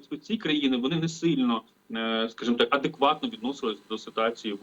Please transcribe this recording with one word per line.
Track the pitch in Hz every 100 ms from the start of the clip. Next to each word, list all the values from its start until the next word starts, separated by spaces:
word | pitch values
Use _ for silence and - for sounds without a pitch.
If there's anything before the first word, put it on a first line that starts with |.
| - 143
ці | - 214
країни, | 165 151 139 127
вони | 131 165
не | 165
сильно, | - 170 139 123 113 - _ - 113
е, | 113 113 117
скажімо | - 113 120
так, | 120 -
адекватно | 151 - 139 151 127
відносились | 110 120 139 120 101 -
до | 107
ситуації | - 113 113 117 110
в | 101